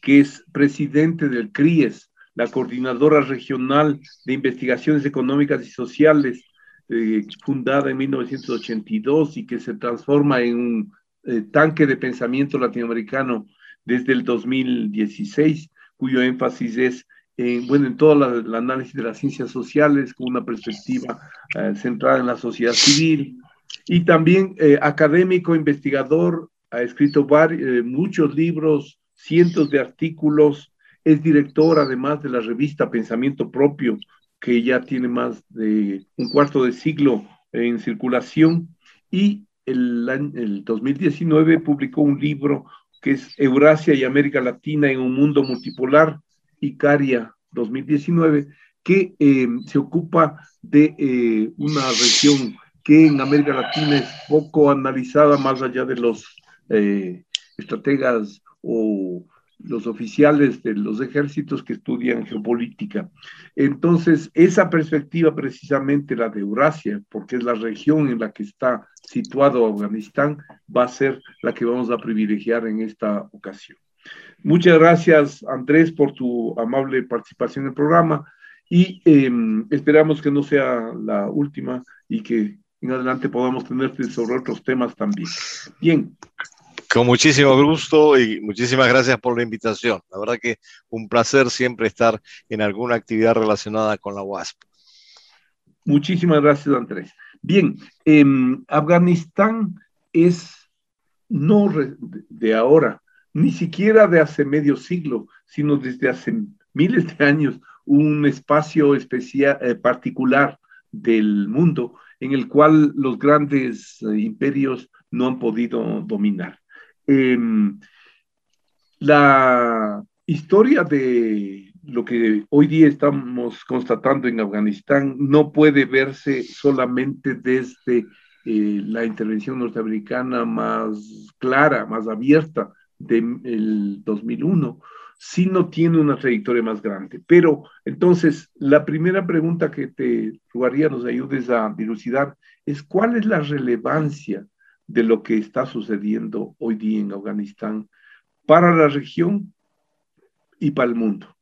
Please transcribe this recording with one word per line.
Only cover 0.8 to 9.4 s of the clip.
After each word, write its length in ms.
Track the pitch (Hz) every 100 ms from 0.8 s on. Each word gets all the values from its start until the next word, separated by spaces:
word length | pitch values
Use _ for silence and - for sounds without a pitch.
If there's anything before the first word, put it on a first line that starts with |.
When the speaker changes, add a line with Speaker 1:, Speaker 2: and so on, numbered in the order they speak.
| 143 147 160 170 147
Speaker 1:
del 220 | 123 107
cries, 600 | - 147 165 123 - _ _ _ -
la 120 | 117
Coordinadora 760 | - 117 123 127 123 151 151
Regional 760 | 131 131 - 135 127 139 151 143 - _ -
de 80 |
Investigaciones 720 | 135 135 - 127 123 - 151 139
Económicas 600 | 139 127 143 143 147 -
y 60 |
Sociales, 720 | - 123 - 151 151 135 120 _ _ _ _ _
eh, 360 | 117 113 110 104 -
fundada 460 | - 135 123 139 139
en 80 | 131
mil 140 | 135
novecientos 380 | 135 123 135 -
ochenta 440 | 120 - 113 104
y 60 | 107
dos 380 | 113 151 147
y 100 | 131